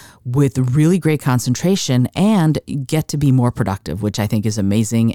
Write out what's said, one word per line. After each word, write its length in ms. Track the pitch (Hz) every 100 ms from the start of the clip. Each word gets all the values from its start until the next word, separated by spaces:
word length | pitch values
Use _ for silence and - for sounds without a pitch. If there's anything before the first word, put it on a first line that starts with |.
| - - 131
with 320 | 127 139 131
really 400 | 123 139 156 185
great 240 | 156 151
concentration 840 | - 123 123 123 175 196 - 127 123 -
and 420 | 202 214 156 151 - 139 131
get 200 | 156 -
to 100 | 147
be 140 | 143
more 200 | 131 120
productive, 500 | - 95 98 - 85
which 180 | 104 101
I 60 | 107
think 200 | 110 110
is 120 | 107
amazing 560 | 98 104 107 117 117